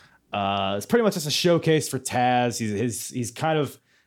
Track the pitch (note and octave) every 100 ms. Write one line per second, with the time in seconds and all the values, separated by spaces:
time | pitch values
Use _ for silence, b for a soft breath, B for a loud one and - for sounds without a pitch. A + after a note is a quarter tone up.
0 | B B _ G#2 G2 G2+ G2 G2+ - A#3+
1 | A3 F#3+ D3+ - F3 E3+ - D#3 C#3+ C3
2 | - B2+ B2 B2 B2 A2 A2 G2+ B2 G#2+
3 | - B2+ A2+ - D#3 D#3 C3 - b b